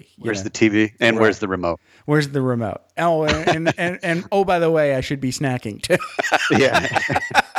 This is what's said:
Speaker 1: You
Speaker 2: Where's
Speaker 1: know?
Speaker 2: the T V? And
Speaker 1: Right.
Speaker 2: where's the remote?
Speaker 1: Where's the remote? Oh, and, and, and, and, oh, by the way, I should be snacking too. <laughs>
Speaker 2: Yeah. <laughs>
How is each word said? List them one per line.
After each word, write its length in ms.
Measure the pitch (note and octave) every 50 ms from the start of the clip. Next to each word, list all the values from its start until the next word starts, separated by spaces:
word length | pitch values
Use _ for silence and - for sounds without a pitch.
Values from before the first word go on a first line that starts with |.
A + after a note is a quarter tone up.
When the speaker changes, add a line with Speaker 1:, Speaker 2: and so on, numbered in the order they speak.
| - _ _
Speaker 1:
You 60 | _ -
Speaker 2:
Where's 140 | A2+ G#2 G2
Speaker 1:
know? 40 | G2
Speaker 2:
the 60 | G#2+
T 180 | - - A2+
V? 240 | A2 G2+ G#2+ G#2+ G#2+ - _
And 160 | B2 A#2 A2+
Speaker 1:
Right. 60 | A2+
Speaker 2:
where's 180 | A2 A2 F#2+ -
the 80 | A2
remote? 320 | F#2+ F#2+ F2+ F2 F2 E2 - _ _ _ _ _
Speaker 1:
Where's 220 | - D3 D#3 D3 C#3
the 120 | C#3 C#3+
remote? 400 | C3 B2+ B2 A#2+ A2+ G2 - - - _ _
Oh, 260 | - E3 E3+ E3 D#3 D#3
and, 240 | D3+ D3+ D#3 E3
and, 260 | E3+ D#3 D#3+ E3 D#3+ D3+
and, 220 | - F3 F3 F3+ F#3+ -
and, 220 | F3 E3 E3+ - - -
oh, 100 | G3 F#3+
by 160 | F#3+ F#3 E3+
the 100 | E3+ D#3+
way, 240 | E3 D#3 D3+ C#3+ C3+
I 40 | C3
should 220 | B2+ - D3 C3+
be 100 | C3 B2+
snacking 500 | B2 - D3+ C3+ B2+ B2 - A2+ G#2 A2+
too. 160 | - - F3 - - - - - - - - D3 - -
<laughs> 0 |
Speaker 2:
Yeah. 500 | D3 C3+ C3+ B2+ A2+ - C3+ C3+ - - -
<laughs> 340 | - C#3 - - - - - - - -